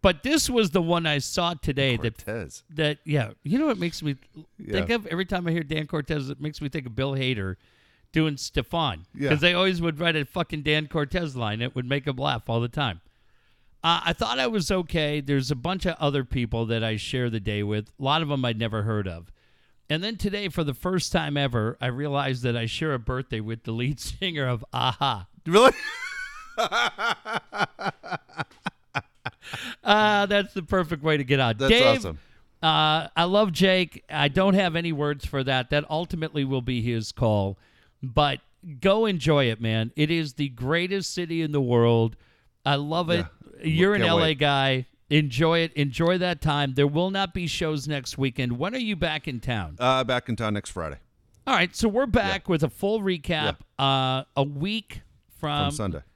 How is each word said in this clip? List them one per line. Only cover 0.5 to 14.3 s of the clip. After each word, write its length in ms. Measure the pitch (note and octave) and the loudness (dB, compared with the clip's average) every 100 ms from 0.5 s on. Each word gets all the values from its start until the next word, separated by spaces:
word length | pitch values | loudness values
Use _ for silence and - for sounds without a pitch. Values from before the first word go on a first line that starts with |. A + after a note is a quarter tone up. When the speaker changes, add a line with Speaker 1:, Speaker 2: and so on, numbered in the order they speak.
Speaker 1:
was 200 | B3 G3 | 2 2
the 120 | F3+ | 2
one 240 | E3 F3 D#3+ | 2 2 2
I 120 | D3 | -2
saw 360 | - - E3+ | -2 -2 -2
today 420 | E3+ - C#3 C3+ A#2 | -2 -4 0 2 2
that 260 | A2+ - | -2 -6
Speaker 2:
Cortez. 400 | - A2+ D2+ - _ | -10 -8 -8 -14 _
Speaker 1:
that, 280 | D3+ D3+ D3 | -2 -2 -2
yeah. 260 | - D3 G#2+ - | -2 -2 -2 -8
You 140 | C#3+ A#3 | -2 0
know 80 | D#4 | 0
what 120 | G#3 | 0
makes 240 | F3 - | -4 -4
me 140 | D3+ C3+ _ - - - | -6 -6 _ -20 -20 -18
think 300 | - F#3+ - | -4 -2 0
Speaker 2:
Yeah. 80 | A#3 | -2
Speaker 1:
of? 100 | G3 | -2
Every 180 | E3 | -6
time 220 | F#3+ F3+ E3+ | -2 -2 0
I 60 | |
hear 100 | E3+ | -2
Dan 240 | C#3+ D#3 D3+ | -2 -4 -4
Cortez, 420 | D#3 C#3 D3+ C3+ | -4 -2 -4 -4
it 120 | C3+ | -8
makes 200 | D3+ D3 | -8 -6
me 80 | C#3+ | -6
think 180 | D#3 B2 | -6 -6
of 100 | A2 | -4
Bill 160 | C3+ | -2
Hader 420 | C3+ B2+ A#2 F#2+ F2+ _ _ _ _ _ | 0 0 0 -2 -6 _ _ _ _ _
doing 260 | D#3 D#3+ C#3 | 2 2 -2
Stefan. 680 | - - B2 E3+ D3+ F#2 E2+ | -4 -4 -2 -2 -2 -2 -12
Speaker 2:
Yeah. 140 | C#3 C#3 | -4 -2
Speaker 1:
'Cause 100 | D3 | 2
they 140 | F3 | 2
always 260 | F3 F#3+ F3+ | 4 2 0
would 200 | E3+ D3 | -4 -2
write 160 | E3+ D#3 | -2 -2
a 80 | |
fucking 380 | C3+ F#3 E3 D#3 | -4 -4 -4 -4
Dan 260 | C#3+ D3+ D3+ | 0 0 0
Cortez 480 | D#3+ C#3+ F3 E3 B2+ | -4 -2 -2 -4 -4
line. 260 | A2 G#2+ | -4 -2
It 140 | A#2+ B2+ | -4 -4
would 100 | B2 | -2
make 180 | C#3+ C#3+ | -2 -2
him 100 | B2+ | -4
laugh 340 | C#3+ A#2+ - | -2 -2 -2
all 100 | A#2 | -2
the 60 | A#2+ | -2
time. 320 | D3+ C3+ E2+ _ _ _ _ _ _ _ _ | -2 -4 -4 _ _ _ _ _ _ _ _
Uh, 160 | E3 E3+ | 0 2
I 80 | E3+ | 0
thought 260 | E3+ A3 | -2 -2